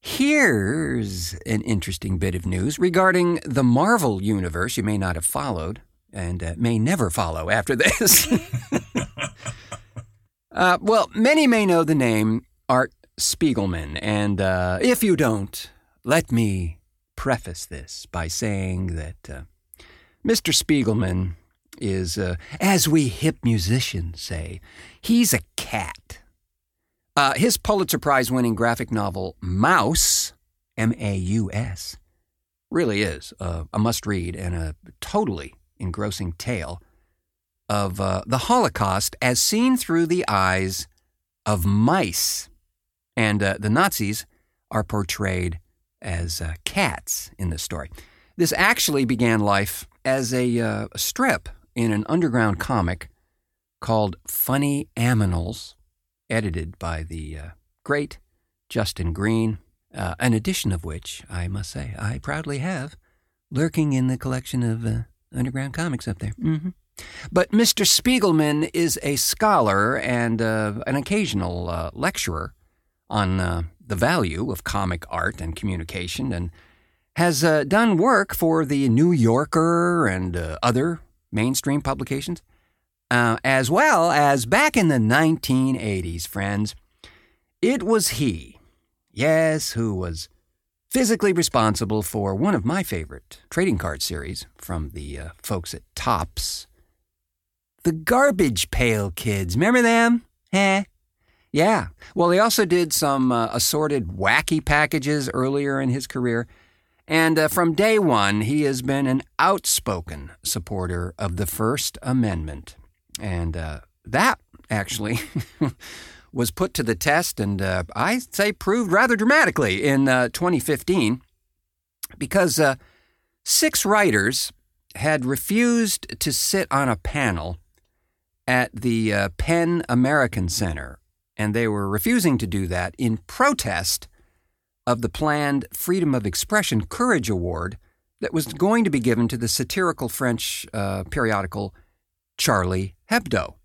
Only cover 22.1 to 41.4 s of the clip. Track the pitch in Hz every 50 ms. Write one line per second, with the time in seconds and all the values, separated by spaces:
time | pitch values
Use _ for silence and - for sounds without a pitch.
22.1 | 80 104 98 90 90 87 - - - - - 185 196 180 - 160 151 160 147 127
23.1 | 95 - 131 156 156 - - 120 117 104 87 90 113 131 127 - - 98 85 85
24.1 | 85 - - - 87 82 80 82 90 92 - - - - - - - _ - -
25.1 | 233 233 240 - - 110 - _ _ - - - - 110 92 80 - - _ _
26.1 | - - _ _ _ _ _ _ _ _ _ _ _ _ _ _ _ _ _ _
27.1 | _ - 143 135 139 - 170 247 - - _ - 208 202 190 - - 143 - 151
28.1 | 143 135 127 117 127 127 123 120 113 101 117 117 117 - 120 - 117 107 104 101
29.1 | 90 95 92 92 - _ - 90 90 92 110 143 185 170 104 117 165 165 - -
30.1 | - - - - - _ _ _ _ _ _ _ _ - 110 113 117 - 113 104
31.1 | 101 95 92 90 101 113 107 95 - 104 120 120 95 - - - - - _ _
32.1 | _ _ _ _ _ _ _ _ _ _ _ _ - 165 175 123 104 101 104 92
33.1 | 76 67 - - - _ 95 90 85 85 80 - - 104 107 117 117 - - 101
34.1 | 104 95 87 87 80 - 95 90 90 85 80 80 78 _ _ - - _ - -
35.1 | - 208 214 151 95 80 71 65 - _ _ _ _ _ - 92 82 - 107 107
36.1 | 98 - 104 87 82 _ - 117 123 95 78 65 87 87 _ _ _ _ _ _
37.1 | _ _ _ _ _ _ _ _ _ _ _ _ 104 104 101 98 92 98 98 95
38.1 | 92 92 - - 120 127 - - 240 254 226 139 - - 107 98 92 98 - -
39.1 | - - - 127 123 120 - - - 214 240 262 262 247 - - 170 165 170 160
40.1 | 175 180 - - 104 98 95 92 92 92 95 95 92 - - - _ _ _ _
41.1 | _ _ _ _ _ _